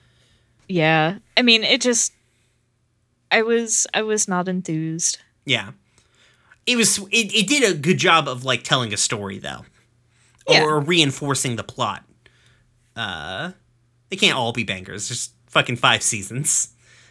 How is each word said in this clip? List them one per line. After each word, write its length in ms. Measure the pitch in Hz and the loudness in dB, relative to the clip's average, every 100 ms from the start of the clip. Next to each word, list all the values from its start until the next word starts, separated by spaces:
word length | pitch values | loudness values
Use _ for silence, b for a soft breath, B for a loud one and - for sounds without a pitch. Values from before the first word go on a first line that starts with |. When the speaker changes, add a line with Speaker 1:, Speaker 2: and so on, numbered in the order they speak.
| _ _ _ _ _ _ - | _ _ _ _ _ _ -6
Speaker 1:
Yeah. 520 | 180 156 160 160 208 - - | 0 2 2 2 -2 -2 2
I 40 | |
mean, 200 | 240 226 | 4 4
it 160 | 214 247 | 4 2
just, 320 | 247 233 - - _ _ _ _ _ _ _ _ _ _ _ | 2 0 -2 -6 _ _ _ _ _ _ _ _ _ _ _
I 100 | 208 | 0
was, 440 | 220 233 226 - - | 2 0 0 -2 -2
I 80 | - | -2
was 260 | 220 214 208 | -2 -2 0
not 200 | 180 180 | -2 -2
enthused. 720 | 185 180 160 160 165 - - _ _ 143 | -4 -4 -4 -4 -4 -4 -4 _ _ -2
Speaker 2:
Yeah. 260 | 117 - - _ b b b b b b b - | -2 -2 -14 _ b b b b b b b -2
It 60 | 240 | 2
was, 200 | 214 - 202 | 2 0 0
it, 220 | 226 202 | -2 0
it 140 | 220 196 | 0 2
did 160 | 294 220 | 2 2
a 40 | 160 | 2
good 200 | 143 147 | 0 2
job 300 | 175 165 143 | 6 4 2
of, 160 | 127 131 | -4 -2
like, 180 | 120 | -2
telling 300 | - 139 113 | 0 -2 0
a 40 | 101 | -2
story, 400 | - 110 98 98 | -2 -4 -6 -10
though. 260 | 71 67 64 _ _ _ _ b b b - | -10 -12 -16 _ _ _ _ b b b 2
Speaker 1:
Yeah. 140 | - | 4
Speaker 2:
Or 160 | 151 151 | 4 0
reinforcing 760 | 143 175 143 127 143 131 131 113 | 2 2 2 0 -2 -2 -2 -4
the 80 | |
plot. 400 | - - 110 95 - _ b b b b b _ _ 120 | -8 -6 -4 -6 -14 _ b b b b b _ _ -10
Uh, 560 | 107 82 78 95 175 - _ _ _ _ _ | -8 -8 -10 -10 -10 -14 _ _ _ _ _
they 60 | 190 | 0
can't 180 | 190 135 | 2 2
all 180 | 117 | -2
be 100 | 117 | -4
bangers. 440 | 104 92 92 101 - | -6 -6 -10 -10 -8
There's 200 | 120 - _ _ | -8 -10 _ _
fucking 280 | 156 135 117 | 0 0 2
five 240 | 131 110 | 2 4
seasons. 680 | - 107 95 123 147 - - b b b b | 0 -4 -6 -6 -2 -2 -4 b b b b